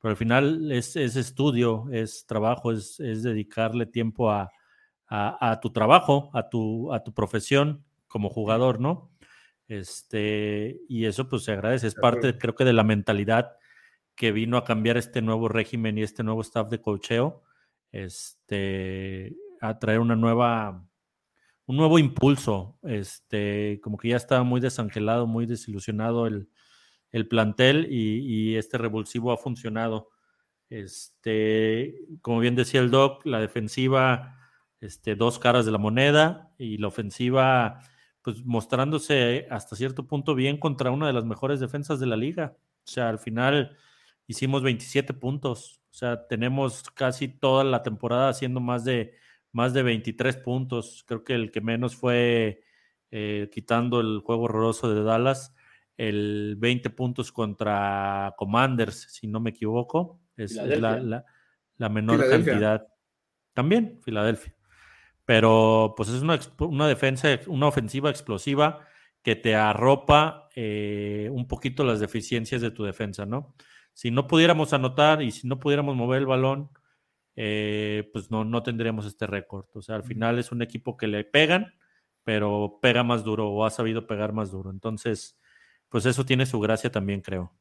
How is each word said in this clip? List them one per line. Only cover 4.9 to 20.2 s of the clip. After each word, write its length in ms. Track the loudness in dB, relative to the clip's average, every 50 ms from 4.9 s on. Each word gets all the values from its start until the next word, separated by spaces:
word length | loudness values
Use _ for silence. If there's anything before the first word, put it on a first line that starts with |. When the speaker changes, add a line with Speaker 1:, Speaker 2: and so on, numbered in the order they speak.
| _ _ _
Speaker 1:
a, 460 | _ -4 -2 -2 -2 -2 0 0 0
a 80 | 0 0
tu 120 | -2 -4
trabajo, 580 | 0 2 6 8 8 8 8 6 2 2 2 -2 -6
a 140 | -6 -4 -2
tu, 440 | -4 -2 -2 -2 -4 -4 -4 -4
a 120 | -6 -6 -6
tu 100 | -6 -4
profesión 720 | -4 -4 -2 -2 -6 -2 2 2 2 4 2 -2 -6 _ _ _ _ _
como 240 | _ -6 -4 -4 -4
jugador, 480 | -4 -4 0 0 2 2 4 2 2 0
¿no? 320 | 0 -2 -2 -4 -8 _ _ _ -20 _ -20 _ _ _ _ _ _
Este, 1120 | _ -10 -10 -10 -12 -14 -18 -14 _ -4 -2 -2 0 0 -2 -2 -2 -4 -4 -4 -6 -8 -12 -12 -8
y 180 | -4 -2 -2
eso, 220 | -2 -2 -2 -4 -4
pues, 140 | -4 -4
se 80 | -2 -2
agradece, 380 | -4 -2 0 0 0 0 0 -4
es 80 | -2
Speaker 2:
De 40 | 2
Speaker 1:
parte, 280 | 2 2 4 4 2 0
Speaker 2:
acuerdo. 100 | 0 0
Speaker 1:
creo 160 | -2 -4 0
que, 100 | 4 4
de 80 | 6
la 120 | 6 6 6
mentalidad 720 | 6 4 2 2 0 0 0 2 2 2 2 2 -2 -8 _ _ _ _ _ _ _ _ _ _ _ _
que 160 | -2 0 0
vino 260 | 0 0 0 0 0
a 60 | 0
cambiar 340 | 0 0 -2 0 2 2 2
este 240 | 0 -2 -2 -4 -2
nuevo 280 | 0 0 0 0 0 0
régimen 500 | 0 0 -2 -2 -4 -4 -4 -2 -2 -2
y 60 | -4
este 180 | -4 -4 -6
nuevo 200 | -4 -2 -2 -4
staff 280 | -4 -4 -4 -4 -2 -2
de 100 | -4 -4
coacheo, 640 | _ -4 -4 -4 -4 -2 0 0 0 0 -2 -8 _ _ _ _ _ _ _ _ _ _
este, 1400 | -12 -12 -12 -12 -12 -14 -16 -16 -18 _ _ _ -4 -4 -2 -2 -4 -4 -6 -6 -8 -8 -8 -8 -10 -10 -12 -12 -14 -16 -18 -20 -14 -8
a 200 | -6 -6 -6 -4
traer 180 | 0 0 2 2
una 160 | 4 2 2
nueva, 720 | 4